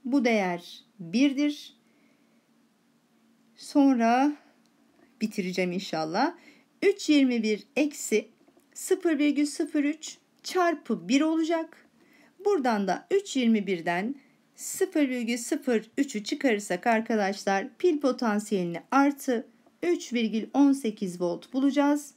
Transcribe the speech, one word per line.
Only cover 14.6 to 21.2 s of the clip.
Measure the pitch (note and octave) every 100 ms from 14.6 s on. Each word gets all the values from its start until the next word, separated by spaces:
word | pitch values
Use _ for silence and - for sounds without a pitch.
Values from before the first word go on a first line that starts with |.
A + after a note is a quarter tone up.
| - - F#4 D#4+ C#4
virgül | B3+ A#3 A#3
sıfır | A#3 D4 - A3+ A3 -
üçü | C#4 G#3+
çıkarırsak | G#3 D4 C#4 G#3 G3+ F3+ A#3+
arkadaşlar | A3 A3+ A3+ G3 G3+ - G3 - _
pil | F4+ D4+
potansiyelini | C#4 B3 A#3 G#3 G#3 G3+ F3 E3+ -
artı | C4 C#4+ C#4+ - A#3 - _ _ _
üç | E4+ E4+ -
virgül | A#3+ A3 A3+ -
on | C4 C#4+
sekiz | C4+ A3+ G#3 F#3+ F3